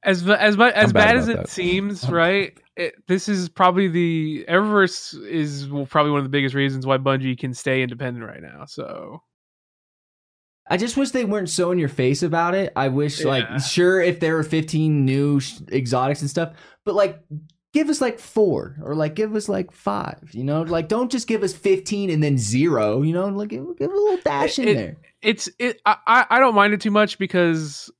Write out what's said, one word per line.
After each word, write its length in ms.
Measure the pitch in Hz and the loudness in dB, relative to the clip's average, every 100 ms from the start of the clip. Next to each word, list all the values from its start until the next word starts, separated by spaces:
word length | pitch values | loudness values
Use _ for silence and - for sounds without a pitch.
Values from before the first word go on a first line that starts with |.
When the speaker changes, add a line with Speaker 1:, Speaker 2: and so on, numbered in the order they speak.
Speaker 1:
As, 240 | - 190 175 | 0 0 2
as 260 | 208 214 202 | 4 4 6
much, 160 | 240 | 4
as 120 | 208 208 | 6 4
Speaker 2:
I'm 60 | |
bad 140 | 202 214 | 6 6
Speaker 1:
bad 80 | 247 | 4
as 120 | 226 | 2
Speaker 2:
about 60 | |
Speaker 1:
it 80 | 233 | -4
Speaker 2:
that. 60 | - | -6
Speaker 1:
seems, 540 | - 180 185 202 190 | -4 -2 0 -2 -6
Speaker 3:
I'm 100 | 127 | -2
Speaker 1:
right? 440 | 170 165 196 190 _ _ - | 2 2 2 -2 _ _ -8
It, 180 | 170 - _ | -8 -8 _
this 220 | 185 196 | -2 0
is 220 | 202 175 | -2 -4
probably 380 | - 180 180 196 | 2 4 4 2
the 580 | 170 170 165 156 151 - | 2 0 0 -2 -6 0
Eververse 680 | 170 214 208 190 - - 160 101 | 0 2 2 2 0 -14 -16 -8
is 400 | 160 151 143 139 143 135 | -4 -4 -6 -8 -8 -2
probably 200 | 156 147 | 2 2
one 100 | 147 | 2
of 40 | |
the 60 | 135 | 0
biggest 240 | 139 139 | -2 -2
reasons 320 | 135 139 135 131 | 0 -2 -2 -2
why 100 | 135 | 0
Bungie 420 | 135 135 131 123 | 2 0 -2 -4
can 140 | 131 | -6
stay 300 | 120 - 131 | -6 -2 -2
independent 420 | 127 120 131 120 | -2 -6 -10 -10
right 160 | 113 - | -12 -16
now. 240 | 82 - | -18 -20
So 560 | 143 - - - - 160 _ _ _ _ _ _ _ _ _ _ _ _ _ _ _ | -18 -14 -12 -12 -16 -18 _ _ _ _ _ _ _ _ _ _ _ _ _ _ _
Speaker 3:
I 80 | 180 | -4
just 200 | 233 233 | -2 -2
wish 140 | 269 | -2
they 140 | 262 | 0
weren't 260 | 226 208 180 | -2 -2 -4
so 220 | - 175 | -2 0
in 60 | 180 | 0
your 100 | 147 | -2
face 340 | - 127 135 | 0 0 0
about 320 | 175 165 170 | 0 0 0
it. 180 | 185 190 - | 0 -2 -2
I 120 | 135 | -2
wish, 360 | 131 147 143 | 0 -2 -2
like, 200 | 156 135 | 0 0
Speaker 1:
Yeah. 140 | 113 123 | -2 -4
Speaker 3:
sure, 420 | 131 - 180 185 | -4 2 4 4
if 200 | 175 165 | 2 0
there 160 | 165 160 | 0 0
were 80 | |
fifteen 600 | 156 160 156 156 156 151 | 0 -2 -2 0 2 2
new 360 | 135 135 143 143 | 2 2 2 0
sh-, 200 | 135 - - | -2 -12 -4
exotics 480 | 135 127 143 131 147 | -4 0 0 0 -2
and 100 | 143 | -4
stuff, 220 | 175 165 - - _ | -2 -4 -8 -20 _
but, 100 | - | -4
like, 260 | 196 196 165 _ 151 - _ _ | 2 2 0 _ -16 -16 _ _
give 160 | 285 302 | -2 0
us, 120 | 311 | 0
like, 200 | 254 - | -2 -4
four 560 | - - 208 139 - 143 | -6 0 2 0 -6 -12
or, 120 | - | -8
like, 220 | 151 151 156 | -2 -2 -2
give 180 | 214 | -2
us, 140 | 220 208 | -2 -4
like, 240 | 190 180 | -4 -6
five. 580 | _ - 202 - - - | _ -6 -6 -8 -12 -16
You 120 | - | -8
know, 180 | 131 151 | -4 -2
like, 240 | 165 170 156 | 0 -2 0
don't 220 | 220 254 | -2 -2
just 160 | 254 220 | -4 -2
give 160 | 220 | -2
us 100 | 190 | -2
fifteen 560 | - 196 190 - 208 196 | -2 0 0 0 -4 0
and 140 | 156 | 2
then 160 | 151 135 | 2 2
zero. 640 | 104 120 165 135 107 113 | 0 2 2 2 2 0
You 100 | 151 | 0
know, 140 | 170 196 | 0 -2
like, 200 | 196 214 | -4 -6
give, 160 | 220 294 349 | -8 -10 -6
give 120 | 277 | -4
a 40 | |
little 240 | 392 415 370 | 0 2 2
dash 340 | - 285 311 - | 0 0 -2 0
Speaker 1:
It, 20 | |
Speaker 3:
in 60 | 240 | 0
Speaker 1:
it, 60 | 202 | 0
Speaker 3:
there. 200 | 92 - _ _ | -2 -12 _ _
Speaker 1:
it's, 280 | 139 226 - - | -2 -2 -4 -6
it. 220 | 247 226 | -6 -2
I, 120 | - 214 - | 0 0 4
I, 200 | 226 240 | 4 4
I 80 | 240 | 4
don't 160 | 262 | 4
mind 180 | 220 202 | 6 4
it 80 | 208 | 2
too 120 | 214 | 0
much 260 | 208 208 - | 2 2 0
because 720 | 196 185 170 165 156 143 - _ | -2 2 2 2 -4 -10 -18 _